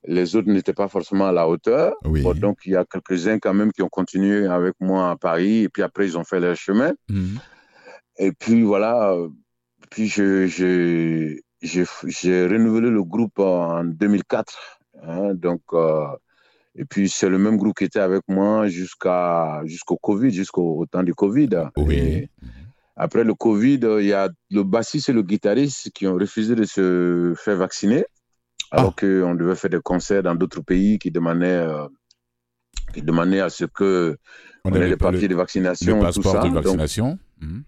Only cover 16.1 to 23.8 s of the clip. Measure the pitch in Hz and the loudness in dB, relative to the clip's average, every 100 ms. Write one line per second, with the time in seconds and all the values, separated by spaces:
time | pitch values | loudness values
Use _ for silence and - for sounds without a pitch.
16.1 | 69 _ _ _ _ _ - 143 - 98 | -10 _ _ _ _ _ -14 -10 -2 -2
17.1 | - 98 95 101 110 104 95 95 110 95 | 0 0 2 2 2 0 0 -2 0 0
18.1 | 95 - 95 101 107 104 87 92 - 92 | 0 0 0 2 2 0 -4 -10 -6 -2
19.1 | 90 87 85 82 76 80 85 - 87 - | 0 0 0 -2 -4 -10 -12 -6 -6 -2
20.1 | 101 131 92 95 - 87 78 82 92 90 | 0 0 0 -4 -2 -2 -2 -4 -2 -2
21.1 | 82 101 120 147 107 76 - 73 71 - | 0 0 2 2 0 -2 -2 0 0 0
22.1 | 82 131 _ 62 58 95 _ _ - 104 | -2 -6 _ -20 -20 -20 _ _ -6 -2
23.1 | 107 113 101 117 104 123 143 | 0 0 2 2 4 4 4